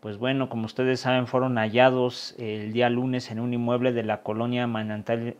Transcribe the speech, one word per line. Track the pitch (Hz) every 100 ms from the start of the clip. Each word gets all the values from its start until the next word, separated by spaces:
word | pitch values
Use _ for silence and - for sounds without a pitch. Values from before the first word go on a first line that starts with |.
Pues | 107 104
bueno, | 123 135 127
como | 117 110
ustedes | - 127 127
saben, | 131 127 123
fueron | 131 127 120
hallados | 110 110 131 127 123 120 - -
el | 113 107 107
día | 110 120
lunes | 120 131 127 123
en | 110
un | 120
inmueble | 120 120 120 127
de | 117
la | 110 107
colonia | - 107 117 123 120
Manantal-, | 113 110 107 104 117 117